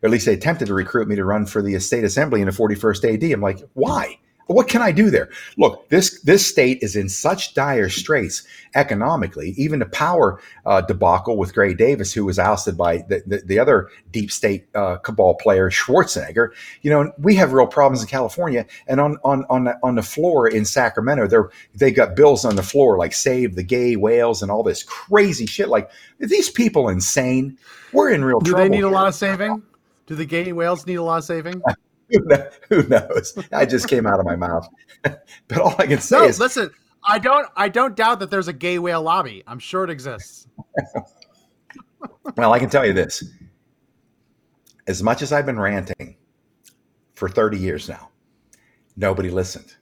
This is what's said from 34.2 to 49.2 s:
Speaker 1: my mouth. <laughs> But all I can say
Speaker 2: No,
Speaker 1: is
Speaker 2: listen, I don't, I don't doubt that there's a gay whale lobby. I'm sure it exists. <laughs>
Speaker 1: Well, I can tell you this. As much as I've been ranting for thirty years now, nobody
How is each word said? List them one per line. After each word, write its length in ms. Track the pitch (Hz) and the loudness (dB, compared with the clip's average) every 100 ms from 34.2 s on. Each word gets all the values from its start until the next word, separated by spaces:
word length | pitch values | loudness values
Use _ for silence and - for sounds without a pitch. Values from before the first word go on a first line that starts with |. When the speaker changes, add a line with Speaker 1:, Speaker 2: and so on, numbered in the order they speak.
| 92 | 0
Speaker 1:
my 80 | 87 | -4
mouth. 320 | 87 82 85 _ _ _ | -4 -4 -6 _ _ _
<laughs> 0 | 143 139 _ - _ | -8 -8 _ -20 _
But 100 | 165 | 0
all 160 | 180 - | 0 2
I 80 | 156 | 0
can 140 | 143 | 0
say 160 | - 254 | 2 6
Speaker 2:
No, 80 | 226 | 6
Speaker 1:
is 140 | 175 | 4
Speaker 2:
listen, 300 | 247 262 208 _ _ _ | -2 -2 -8 _ _ _
I 140 | 202 214 | -2 0
don't, 260 | 233 285 285 - | 2 0 0 -4
I 120 | 202 | -2
don't 260 | 202 262 202 | 0 -2 0
doubt 220 | 220 233 | 0 0
that 100 | 185 | -4
there's 180 | 196 175 | -4 -6
a 40 | |
gay 260 | 143 175 175 | -6 -4 -4
whale 220 | 175 165 | -2 -4
lobby. 420 | 160 180 143 98 - | 0 -2 -2 -10 -16
I'm 140 | 120 | -16
sure 240 | - 185 | -8 -6
it 60 | 185 | -6
exists. 580 | 151 131 113 90 - _ | -8 -12 -14 -16 -20 _
<laughs> 1800 | - - - - 117 - _ _ _ _ _ _ - _ _ 277 _ - - | -20 -10 -8 -8 -12 -14 _ _ _ _ _ _ -20 _ _ -20 _ -14 -2
Speaker 1:
Well, 160 | 113 | 2
I 60 | 120 | 2
can 120 | 123 | 2
tell 160 | 143 120 | 2 2
you 60 | |
this. 320 | 95 82 - - _ - _ _ _ _ _ _ _ _ _ _ _ _ _ - | 0 -2 -6 -14 _ -20 _ _ _ _ _ _ _ _ _ _ _ _ _ -8
As 160 | 92 | -4
much 200 | 101 120 | -2 -2
as 100 | 143 | -2
I've 140 | 147 139 | -2 -2
been 120 | 117 | -4
ranting 580 | 98 101 92 92 - - _ _ _ _ _ _ _ _ _ | -2 -4 -6 -12 -14 -20 _ _ _ _ _ _ _ _ _
for 140 | _ 95 | _ -4
thirty 300 | 95 110 104 | 0 0 -2
years 300 | 92 76 - | -6 -6 -10
now, 220 | - - _ _ _ _ _ _ _ _ - | -18 -20 _ _ _ _ _ _ _ _ -6
nobody 340 | 101 95 | -2 -2